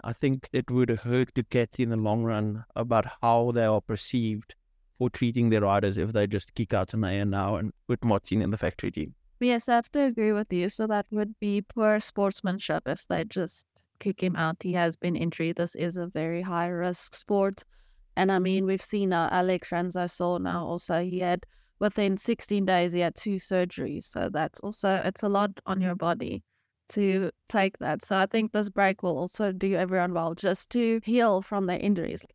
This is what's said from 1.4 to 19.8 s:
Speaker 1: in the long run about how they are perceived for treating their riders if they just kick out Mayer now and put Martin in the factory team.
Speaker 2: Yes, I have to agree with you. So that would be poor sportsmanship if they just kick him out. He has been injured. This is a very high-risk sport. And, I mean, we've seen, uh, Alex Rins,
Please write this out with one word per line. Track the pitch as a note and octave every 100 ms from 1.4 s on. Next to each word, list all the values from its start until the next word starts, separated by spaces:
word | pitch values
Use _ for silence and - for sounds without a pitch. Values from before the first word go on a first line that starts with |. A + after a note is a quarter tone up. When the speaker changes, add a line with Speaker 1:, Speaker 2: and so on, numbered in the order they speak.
| A#2 B2+ A#2 -
Speaker 1:
in | A#2+
the | A2+
long | G#2+ A2
run | A2+ G#2+ G#2+ G#2+ A#2 -
about | A#2 A2+ G#2 -
how | A#2 A#2 A#2+
they | A#2
are | A2 G#2+
perceived | - G#2+ - B2 A2+ G#2+ - - _ _ _ -
for | B2
treating | - A#2+ A#2+ A#2
their | A2
riders | G2+ G2+ G2+ F#2+
if | F#2+
they | A2+ G2+
just | G2+ -
kick | - A2
out | G#2+ F#2
Mayer | A2 G2 G2
now | G2+ G2 F#2+ G2
and | G#2 - -
put | A#2+
Martin | A#2+ G2+ - G#2
in | G2
the | G#2+
factory | E2+ - -
team. | - D2+ - _ _
Speaker 2:
Yes, | B3 A#3 -
I |
have | A#3 -
to | D4
agree | C#4 A#3 G#3+
with | G#3 G#3+
you. | F3+ F3+
So | - A3
that | G#3 -
would | G#3 G#3+ -
be | G#3 G3+
poor | G3 - G#3+ G#3
sportsmanship | - - G3 - F#3+ F#3+ - D#3 B2+
if | E3 -
they | F3
just | F#3+ F#3 E3+ - - _ _ _
kick | G3+ F#3+
him | F#3 D#3+
out. | D#3+ E3
He | F#3
has | F3 E3+ D#3+
been | F3+ F3
injured. | E3+ - E3 E3+
This | E3+
is | - F3 F3+
a | F3
very | D#3 D#3+ E3+
high-risk | F#3 E3+ F3 F3 F3+ F3 -
sport. | - - G3+ G3 G3 - _ _ _ _ -
And, | F#3+
I | F#3+
mean, | F#3 F#3+
we've | F#3+ F#3+
seen, | - G#3 F#3+
uh, | F3 E3
Alex | F3+ F#3 F#3 -
Rins, | F3